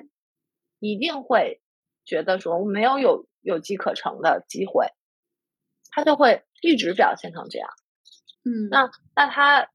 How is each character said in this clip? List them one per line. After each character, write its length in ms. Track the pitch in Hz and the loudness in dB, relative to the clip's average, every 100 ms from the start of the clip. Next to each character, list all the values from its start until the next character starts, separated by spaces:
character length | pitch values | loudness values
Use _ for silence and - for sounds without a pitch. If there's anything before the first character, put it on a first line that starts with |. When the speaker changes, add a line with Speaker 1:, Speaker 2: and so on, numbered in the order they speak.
| - _ _ _ _ _ _ - | -10 _ _ _ _ _ _ -10
Speaker 1:
一 180 | 214 208 | -8 -4
定 260 | 330 277 | -6 -6
会 380 | - 220 139 - _ _ _ _ | 0 0 0 -6 _ _ _ _
觉 200 | - 160 | -6 -4
得 160 | 160 185 | -2 -2
说 180 | 170 170 | -2 -4
我 80 | 208 | -2
没 160 | 202 | 0
有 160 | 240 277 | 0 2
有， 280 | 226 143 - _ | 2 0 -4 _
有 180 | - 165 | -6 -6
机 180 | - 190 | -6 -6
可 160 | - | -6
乘 280 | - - - | -6 -8 -2
的 220 | 165 101 - | 0 0 -4
机 180 | - 196 | -8 -2
会， 220 | 135 107 _ _ _ _ _ _ _ _ _ _ | -2 -2 _ _ _ _ _ _ _ _ _ _
他 120 | 302 | 0
就 120 | 294 285 | 2 4
会 280 | 254 - _ _ | 4 4 _ _
一 140 | 339 247 | 0 0
直 180 | 175 | 0
表 220 | 196 - - | 2 0 0
现 160 | 175 | -10
成 160 | 165 - | -14 -14
这 100 | 55 | -12
样。 100 | - - _ _ _ - _ _ | -14 -16 _ _ _ -20 _ _
Speaker 2:
嗯。 260 | 247 226 208 | -6 -4 0
Speaker 1:
那， 200 | 269 254 - _ - | 2 0 -4 _ 0
那 120 | 285 | 0
他， 420 | 285 285 285 - | 4 4 4 2